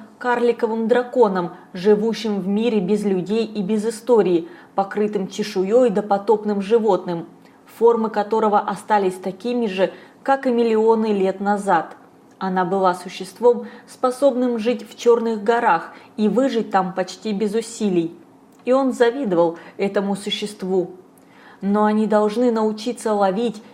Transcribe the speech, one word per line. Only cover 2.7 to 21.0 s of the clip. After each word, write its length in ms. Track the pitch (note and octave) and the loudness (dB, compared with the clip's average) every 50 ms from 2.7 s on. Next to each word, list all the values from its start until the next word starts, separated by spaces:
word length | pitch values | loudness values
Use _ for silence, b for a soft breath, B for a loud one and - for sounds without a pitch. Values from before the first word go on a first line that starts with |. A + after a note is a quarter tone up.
| A3 G#3 | 0 0
без 260 | F3+ F3 G#3+ G#3 G#3 | 2 2 0 0 2
людей 400 | G3+ F#3+ F3+ E3 F3+ G#3+ A3+ A3 | 0 0 0 0 0 -2 -2 -2
и 160 | G#3+ - G#3 | -2 -4 -4
без 240 | F#3 F3+ A3 G#3 G3+ | -2 -2 -2 -2 -2
истории, 640 | A#3 A3+ - - - A#3+ G#3+ F#3+ F#3 F3 D#3+ E3 B B B B B - | -4 -6 -4 0 4 4 4 6 4 2 0 0 B B B B B -4
покрытым 540 | G3 F#3+ G3 - G#3 G#3+ G#3 G#3 G3 F#3+ | -4 -4 -2 -2 -2 -2 0 -2 -4 -6
чешуёй 640 | F3+ - - G#3 G#3 - F#3+ F#3+ F#3+ A3+ B3+ B3+ A#3+ | -6 -6 -6 -8 -4 -4 -2 0 2 4 4 4 4
допотопным 680 | F3+ G3+ G#3 G#3 G3+ G3 G3+ - A3 G#3 G#3 G#3 G#3 G3+ | 2 0 0 0 0 0 2 2 0 2 0 -2 -4 -2
животным, 680 | F#3+ G3 A#3 A#3 G#3+ G#3+ F#3 F3+ - F3 E3+ E3+ D#3 - - B B B B B B | 0 2 2 2 4 2 2 0 0 -4 -6 -8 -8 -12 -16 B B B B B B
формы 440 | - - - A3 A#3 A#3 A3+ A3 G#3+ | -20 -2 2 4 4 4 4 0 -2
которого 500 | A3 G#3 G3+ G#3 A3+ A3 A3 G#3+ G3+ G#3 | -2 -2 -2 0 0 0 2 2 2 2
остались 560 | G#3 G#3+ G3+ F#3 - - G#3+ G#3 G3 F#3 F3+ | 2 0 -4 -6 -2 0 0 2 2 0 -2
такими 520 | - - F#3+ F#3 - - A#3+ B3 B3 A#3 | -4 -8 -10 -8 -6 -6 -4 -2 -2 -2
же, 240 | G#3 F#3 F#3+ F#3 B B B B B B B - | -2 0 0 -2 B B B B B B B -2
как 240 | C#4 C4+ C4+ C4+ | 0 0 0 0
и 40 | C4 | 0
миллионы 560 | A#3+ A#3+ A#3 A3+ A3 A3 A3 A3+ A3+ A3 A3 | 0 2 2 2 2 4 4 4 4 4 2
лет 320 | A3 G#3 G3 F#3+ F#3+ F#3 G3 | 0 0 0 0 0 -2 -2
назад. 560 | G3+ G3+ G#3 G3 G3+ G3+ F3+ D#3+ - - - - - - - - - - - - | -2 -2 -2 0 0 0 0 0 0 -4 -10 -20 -20 -20 -20 -20 -20 -20 -14 -10
Она 260 | F#3+ F#3+ F#3 F#3 F#3 | -6 -2 -2 0 0
была 280 | E3+ G3 F#3+ F#3+ F3+ F3+ | 0 0 2 2 2 0
существом, 720 | F3+ - F#3 - - F#3+ - - - - A#3+ A#3+ G#3 B B B B B | 0 -6 -12 -12 -12 -14 -14 -6 2 2 2 2 2 B B B B B
способным 720 | - - - - B3+ B3 - C#4+ C#4 A#3+ B3 B3+ B3 A#3+ A3+ | -20 -6 -4 -2 -2 0 2 2 2 2 2 0 -2 -2 -2
жить 280 | G#3 A#3+ A#3+ G#3+ G#3+ | -2 -2 -2 -4 -6
в 100 | - - | -14 -16
Чёрных 460 | - - A#3+ A#3 A#3 A3+ A3+ A3+ G#3 G3+ | 0 2 4 4 4 2 -2 -4 -2 0
горах 500 | A3+ A#3 A#3+ B3 G#3+ E3+ E3 - - B B B B B | 0 0 2 2 2 2 0 -2 -6 B B B B B
и 100 | - G#3+ | 0 0
выжить 440 | G#3 - A#3 C4+ - A3+ A3+ G3+ - | 2 2 2 2 2 0 -2 -2 0
там 220 | G#3 F#3+ F#3 F3+ F3+ | 0 0 0 0 -4
почти 380 | F#3 F#3 F#3 - - - A3 | -6 -6 -6 -10 -10 -8 -6
без 220 | G3+ G3 A3 G3+ G3+ | -4 -4 -2 -2 -2
усилий. 600 | A3+ A3+ - - - A3 G3+ F3+ E3+ E3 E3 - - - - - - _ _ - - - | -4 -6 -6 -6 -4 -2 0 0 0 -2 -2 -6 -14 -20 -20 -20 -20 _ _ -20 -8 -2
И 60 | A#3+ | 0
он 200 | B3+ C4+ C4+ C4 | 0 2 2 0
завидовал 680 | A3 - A#3 A#3 A#3+ C#4+ C#4 G3+ F3 E3 E3+ E3 E3+ B B B B | 0 2 2 2 2 0 -2 0 2 2 2 0 -2 B B B B
этому 380 | - G3 G3 G3 G#3 G3 G3 G3 | -6 -4 -2 -2 -2 -2 -2 -4
существу. 760 | G3 - G#3 G3+ - G#3+ G#3 - - F#3+ F3+ F#3+ F#3 E3+ - - - | -6 -6 -8 -6 -6 -6 -10 -10 -8 -6 -2 -2 -2 -2 -4 -8 -16